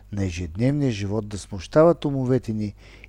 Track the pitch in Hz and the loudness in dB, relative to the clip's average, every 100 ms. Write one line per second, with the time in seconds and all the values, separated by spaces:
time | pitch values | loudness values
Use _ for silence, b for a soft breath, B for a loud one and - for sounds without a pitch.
0 | - 101 95 85 87 87 127 147 135 101 | -10 -4 -4 -4 -8 -2 0 2 0 -2
1 | 101 107 104 101 - 98 - 151 165 165 | -4 -4 -4 -10 -10 -12 0 6 6 4
2 | 151 139 127 127 - 107 104 - B B | -2 -2 0 0 0 -4 -4 -8 B B